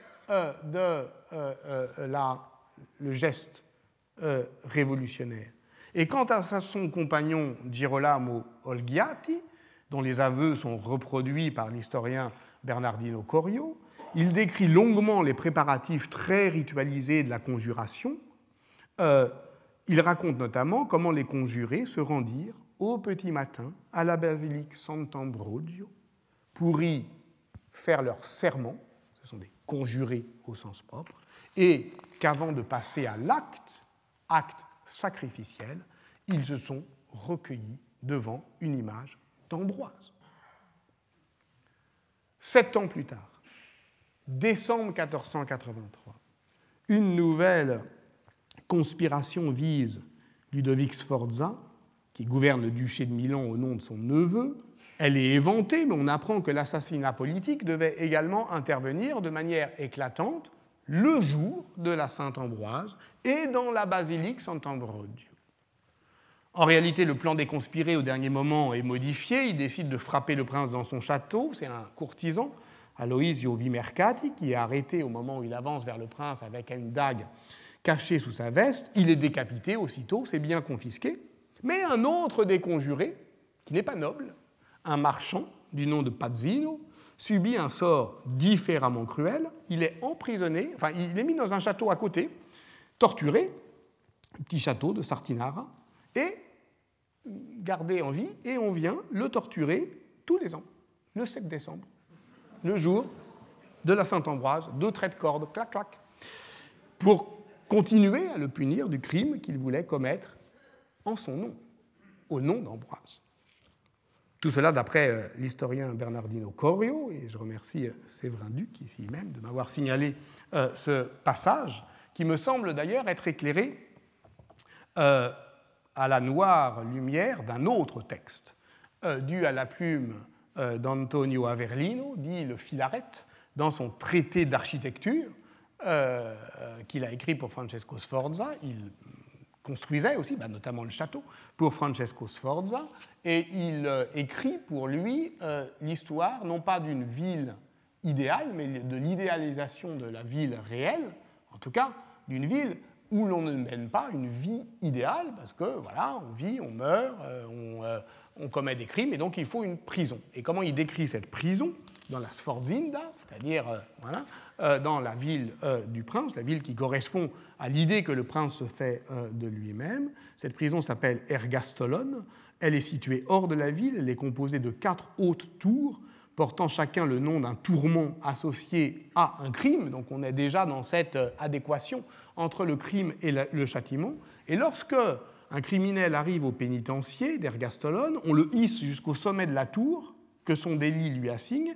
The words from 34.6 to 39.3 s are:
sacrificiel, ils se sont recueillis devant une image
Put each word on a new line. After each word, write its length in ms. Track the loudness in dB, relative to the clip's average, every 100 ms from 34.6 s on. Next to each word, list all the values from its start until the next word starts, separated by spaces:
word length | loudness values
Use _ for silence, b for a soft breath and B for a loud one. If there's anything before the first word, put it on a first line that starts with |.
| -20 _
sacrificiel, 960 | -20 -6 -6 -4 -10 -10 -16 -14 -14 -14 -16 b b b -2
ils 160 | -2
se 120 | 0 -4
sont 280 | -6 -10 -12 _ _
recueillis 680 | -16 -8 -8 -6 -10 -10 -14 _ _
devant 460 | -4 -4 -4 -8 -12 -8
une 160 | -4 -2
image 420 | -4 -10 -16 -20 _